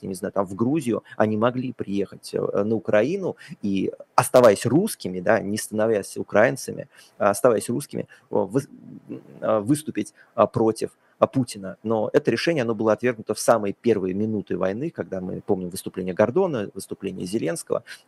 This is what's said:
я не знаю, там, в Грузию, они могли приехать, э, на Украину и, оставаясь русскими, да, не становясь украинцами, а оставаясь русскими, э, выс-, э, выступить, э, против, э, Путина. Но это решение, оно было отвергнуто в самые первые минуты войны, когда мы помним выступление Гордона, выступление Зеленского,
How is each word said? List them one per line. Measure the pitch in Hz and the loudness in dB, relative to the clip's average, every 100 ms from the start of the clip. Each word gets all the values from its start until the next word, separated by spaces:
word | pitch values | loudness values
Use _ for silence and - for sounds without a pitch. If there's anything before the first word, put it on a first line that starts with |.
я | 98 | -10
не | 92 | -6
знаю, | 95 | -4
там, | 95 95 | -2 -4
в | 95 | 0
Грузию, | 120 160 123 101 - - | 0 0 0 -4 -4 0
они | 107 107 | 0 2
могли | 120 127 127 | 0 0 -6
приехать, | - 101 98 95 107 - | -8 -4 -4 -4 -8 -6
э, | 98 95 98 | -4 -2 0
на | 101 113 | 0 -2
Украину | - 104 127 196 170 - - - | 2 2 2 0 -4 -8 -14 -8
и, | 101 95 - - - - | -2 0 -2 -4 -2 0
оставаясь | 117 127 123 98 110 | 4 8 8 6 2
русскими, | 139 220 - 95 92 | 2 2 -4 -8 -4
да, | 90 107 | 0 2
не | 92 107 | 0 -4
становясь | - 107 110 107 95 - | -4 0 2 0 -2 -8
украинцами, | 98 101 127 135 - - - - - - | 0 4 4 2 -8 -10 -12 -18 -20 0
а | 104 | 2
оставаясь | 98 131 104 - | 4 4 4 0
русскими, | 127 - - - - _ | -4 -4 -8 -8 -14 _
э, | - | -2
выс-, | 95 123 143 - - - - 127 - 69 | 0 -2 -2 -8 -20 -20 -14 -16 -16 -6
э, | - 110 | 0 2
выступить, | 104 147 - 107 104 - _ - | 2 0 0 -6 -8 -12 _ 0
э, | 104 | 2
против, | - 110 110 98 - _ _ | 4 2 2 -4 -8 _ _
э, | 113 | 2
Путина. | 139 120 104 92 - | 2 -2 -4 -12 -8
Но | 110 113 104 | -2 0 2
это | 147 135 | 2 2
решение, | 117 170 160 | 0 0 0
оно | 117 107 | -2 0
было | 110 | 0
отвергнуто | 107 123 110 107 | 2 0 -2 -6
в | 107 | 0
самые | - 117 101 | 2 2 0
первые | - 120 101 92 95 | -2 0 2 0 -2
минуты | 110 107 - 92 | -2 -2 -4 -2
войны, | 92 104 160 | -2 -2 -6
когда | - 85 95 | -8 -8 -8
мы | 92 92 | -8 -8
помним | - 95 87 | -4 -2 -4
выступление | 92 - - 92 87 | -8 -8 -6 -2 0
Гордона, | 107 147 190 131 101 | 2 2 0 -2 -6
выступление | 98 - - 98 92 92 | -10 -12 -10 -8 -8 -4
Зеленского, | 110 147 170 - - - - | -4 -4 -6 -4 -4 -4 -16